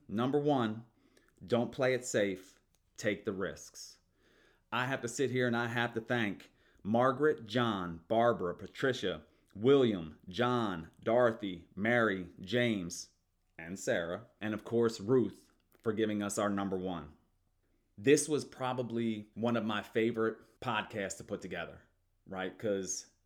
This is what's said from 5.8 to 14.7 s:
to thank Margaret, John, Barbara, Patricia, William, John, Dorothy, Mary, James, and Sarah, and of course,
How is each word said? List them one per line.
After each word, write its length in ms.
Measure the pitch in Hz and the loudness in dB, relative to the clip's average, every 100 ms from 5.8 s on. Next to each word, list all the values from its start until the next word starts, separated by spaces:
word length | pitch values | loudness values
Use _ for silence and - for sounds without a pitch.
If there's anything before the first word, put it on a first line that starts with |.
| 120 113 | -2 -2
to 60 | |
thank 480 | 113 120 107 90 - _ _ _ 98 | -2 0 0 -4 -12 _ _ _ 0
Margaret, 640 | 117 127 131 151 147 107 | 4 4 4 2 2 -2
John, 540 | 117 120 101 87 82 - | 0 0 0 -4 -6 0
Barbara, 440 | 113 120 101 90 | 4 4 4 0
Patricia, 680 | 82 98 - 135 123 95 80 - _ _ 98 | -6 -10 -2 0 0 -2 -4 -8 _ _ 0
William, 640 | 117 139 123 95 78 76 - | 6 6 6 2 -4 -12 -8
John, 600 | 90 120 123 110 87 82 - | -2 0 2 0 -4 -10 -8
Dorothy, 640 | - 120 120 113 101 87 82 - | 0 4 4 2 -6 -8 -10 -4
Mary, 480 | 107 120 110 95 85 - | 2 4 4 0 -4 -12
James, 680 | 92 120 120 104 85 - - _ _ _ _ - | -4 0 2 0 -4 -10 -14 _ _ _ _ -16
and 220 | - - | -12 -8
Sarah, 440 | - 110 82 92 117 - | -2 -2 -2 -6 -10 -10
and 120 | 107 | -6
of 120 | 107 | -6
course, 340 | - | -2